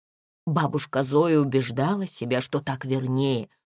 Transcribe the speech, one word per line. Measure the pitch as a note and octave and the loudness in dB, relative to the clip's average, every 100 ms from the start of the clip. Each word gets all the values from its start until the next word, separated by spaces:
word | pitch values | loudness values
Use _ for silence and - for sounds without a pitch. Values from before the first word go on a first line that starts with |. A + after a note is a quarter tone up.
| _ _ _ _ - | _ _ _ _ -4
Бабушка | D#3 D3 D3 - C3 | 0 0 -2 -4 -2
Зоя | C3+ C#3+ E3+ D#3 | 0 2 4 4
убеждала | C#3 C3+ B2 B2 D3 G3+ F#3 | 4 2 0 0 0 0 -4
себя, | - A#2+ B2+ | -6 -4 -2
что | - C#3+ | -2 -4
так | C#3+ C3 C3 | -4 -6 -4
вернее, | C3 C3 C3 C#3 A#2+ G2+ _ _ | -2 0 0 0 0 -4 _ _